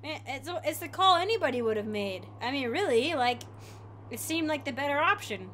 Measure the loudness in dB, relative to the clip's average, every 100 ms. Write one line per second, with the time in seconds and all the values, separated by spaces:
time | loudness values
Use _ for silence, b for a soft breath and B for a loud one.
0 | -8 -10 -8 -10 -6 -4 -2 -4 -8 4
1 | 8 8 6 2 2 2 0 0 -2 -2
2 | -2 -4 -10 -6 -4 -2 0 0 4 4
3 | 4 2 2 0 -6 -16 B B B -16
4 | -12 -8 -4 -2 0 -2 -4 -2 0 2
5 | 4 2 -2 -8 -8